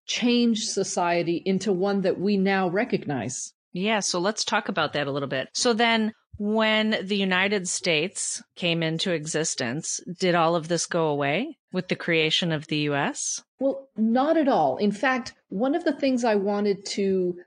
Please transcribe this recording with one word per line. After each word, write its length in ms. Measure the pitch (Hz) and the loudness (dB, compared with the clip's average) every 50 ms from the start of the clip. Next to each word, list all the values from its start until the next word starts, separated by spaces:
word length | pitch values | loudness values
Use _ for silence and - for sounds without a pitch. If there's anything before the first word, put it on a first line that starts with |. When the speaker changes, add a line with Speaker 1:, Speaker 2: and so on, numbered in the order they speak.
| _ | _
Speaker 1:
changed 640 | - - - 226 240 240 240 240 233 226 214 - - | -6 -4 0 2 4 4 4 4 4 2 0 -2 -2
society 760 | - 202 185 - - 196 180 175 175 175 170 165 175 156 - | -2 -2 -2 -2 -2 0 0 2 2 2 2 0 -2 -2 0
into 280 | 190 190 185 - 214 | 0 0 0 0 0
one 300 | 175 175 190 202 196 196 | 0 2 0 0 0 2
that 180 | 180 185 - - | 2 0 0 0
we 160 | 175 208 208 | 0 2 2
now 320 | 190 190 196 196 190 190 175 | 2 4 2 2 2 2 0
recognize. 840 | 165 202 247 - 208 208 - - 143 123 - 127 - - - - - _ _ _ | 0 0 0 0 -2 -2 -2 -4 -4 -4 -4 -6 -6 -8 -10 -12 -16 _ _ _
Speaker 2:
Yeah, 280 | - 180 190 214 226 202 | -6 -4 -2 0 0 0
so 200 | 185 - - 180 | 0 -2 -2 0
let's 240 | 175 208 220 - - | 0 0 -2 -2 -2
talk 240 | - 220 202 - - | 0 0 0 0 -2
about 240 | 196 170 156 143 | -2 -2 -2 -2
that 140 | - 147 143 139 | -2 -2 -2 -2
a 20 | |
little 160 | 135 143 139 131 | -2 -4 -4 -4
bit. 200 | 143 131 - - - | -4 -6 -6 -6 -6
So 180 | - - 240 | -2 0 0
then 400 | 233 214 240 233 226 220 214 214 - _ _ _ - - | 2 4 2 2 4 2 0 -2 -4 _ _ _ -10 -6
when 600 | 208 208 220 220 220 214 220 214 214 214 220 147 | -2 0 2 2 2 2 2 2 2 2 0 -2
the 140 | 190 185 208 | -2 -2 0
United 520 | 196 196 190 185 180 190 202 214 202 180 180 | 0 2 2 2 2 2 2 0 -2 -2 -4
States 760 | - - - 185 160 147 160 196 - - - - - - - _ _ | -6 -2 0 0 2 2 0 -2 -4 -6 -6 -6 -6 -8 -12 _ _
came 260 | - 185 170 165 170 | -4 -2 0 0 0
into 300 | 165 160 160 160 - 196 | 0 0 -2 -2 -2 -2
existence, 880 | 170 151 151 160 - 151 160 165 - - 131 117 123 160 - - - - - - 175 - | -2 -2 -4 -4 -4 -2 -2 -2 -4 -4 -4 -4 -4 -6 -6 -6 -8 -8 -8 -10 -6 -2
did 140 | 185 180 170 | 0 2 4
all 200 | 175 160 165 170 | 4 4 4 2
of 120 | 170 156 165 | 0 0 -2
this 180 | 175 165 - | -2 -2 -2
go 220 | - - 170 165 156 | -2 0 0 0 0
away 500 | 147 143 143 139 147 185 262 330 - - _ _ | 0 0 0 0 0 0 -2 -4 -8 -14 _ _
with 160 | - 185 180 - | -6 -6 -4 -4
the 80 | 170 | -6
creation 560 | - - - 165 160 156 156 156 - 185 170 | -4 -2 0 2 2 2 2 0 0 0 0
of 160 | 160 147 156 - | -2 -2 -2 -2
the 80 | 156 151 | -2 0
U 160 | 147 147 143 | 0 0 0
S? 480 | 139 151 226 302 - - - - - - _ _ _ | 0 0 -2 -2 -4 -6 -6 -6 -6 -10 _ _ _
Speaker 1:
Well, 300 | 254 277 269 269 - - _ | -2 -2 -2 -2 -8 -12 _
not 400 | 214 220 226 226 254 277 311 330 | 0 0 2 2 2 2 4 2
at 100 | 330 285 277 | 4 4 4
all. 280 | 233 180 151 135 131 | 4 4 2 2 2
In 160 | - 208 208 | 2 0 0
fact, 400 | 202 - 285 262 262 247 247 - - _ _ _ | 0 0 0 0 0 -2 -4 -8 -14 _ _ _
one 260 | 196 190 247 277 302 | -4 -2 0 0 0
of 100 | 339 339 | 0 0
the 80 | 330 | -2
things 320 | 294 - 277 269 254 233 247 | -2 0 0 0 0 2 2
I 100 | 233 214 | 2 2
wanted 500 | 202 190 208 202 208 208 208 196 196 - | 2 2 0 0 0 0 0 0 -2 -4
to 500 | - - 214 196 196 190 185 180 180 180 175 - | -6 -2 0 0 2 2 2 0 0 -4 -6 -12